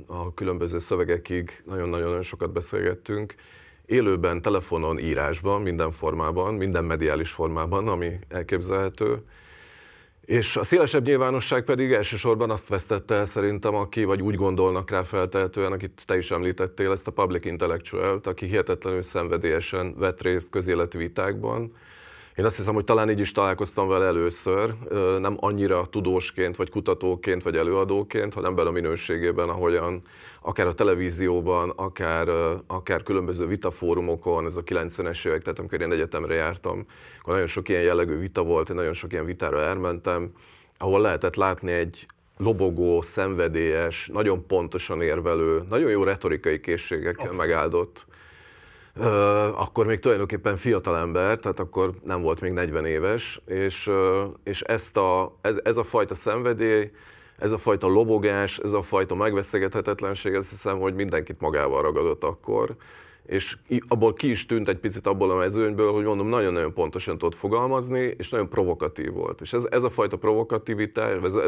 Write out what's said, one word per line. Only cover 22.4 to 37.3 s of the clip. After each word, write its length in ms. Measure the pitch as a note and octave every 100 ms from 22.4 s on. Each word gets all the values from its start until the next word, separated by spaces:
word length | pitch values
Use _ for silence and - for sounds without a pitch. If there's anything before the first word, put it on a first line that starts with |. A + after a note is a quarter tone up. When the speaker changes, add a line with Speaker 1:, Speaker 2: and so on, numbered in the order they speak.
| G#2+
Speaker 1:
azt 100 | G#2+
hiszem, 180 | G2+
hogy 100 | G#2+
talán 260 | G2 A2 G#2+
így 100 | G#2
is 120 | F#2+
találkoztam 560 | G#2+ G2 F#2 G2 - F#2+
vele 180 | F#2+ F#2
először, 720 | E2+ E2+ - G2 F#2+ A2+ A2+ A#2+
ö, 320 | G2+ F#2 F#2+
nem 160 | G2 G#2
annyira 460 | G2+ G2+ G2 F2+ F2+
tudósként, 680 | G#2+ F#2 F#2 - - G2+ F2+
vagy 140 | F2+
kutatóként, 760 | G#2 G2 F2+ F#2 F2+ G2 F2+
vagy 120 | F2 D#2+
előadóként, 800 | E2 F#2+ F#2+ G2+ G#2 A2 G#2
hanem 180 | G2+ F2+
ebben 160 | F2+ E2
a 40 |
minőségében, 800 | F2 D#2+ E2 - E2 F2 F2 E2+
ahogyan 520 | F2+ F2 F2 E2+ F2+ - - - -
akár 260 | - B2 F2+
a 60 |
televízióban, 960 | E2+ G#2 F2+ F2+ E2 F2+ F2 E2+ F2 F2
akár, 580 | - F#2+ - E2 E2 E2+
ö, 260 | E2 E2 F2+ -
akár 360 | F#2 F#2+ E2+
különböző 420 | - F#2+ F2+ F2 E2+
vitafórumokon, 1000 | G2+ F#2 - F2 F2 E2+ E2 F2+ E2 E2
ez 100 | F2
a 80 |
kilencvenes 600 | D#2+ F2 E2 - F2 E2 E2+
évek, 160 | D#2+
tehát 180 | F2+ E2
amikor 220 | F2+ D#2
én 100 | E2+
egyetemre 420 | E2 D#2+ D#2+ D#2+
jártam, 520 | E2 D#2+ F2 F2+ F#2 G2+ - - -
akkor 120 | -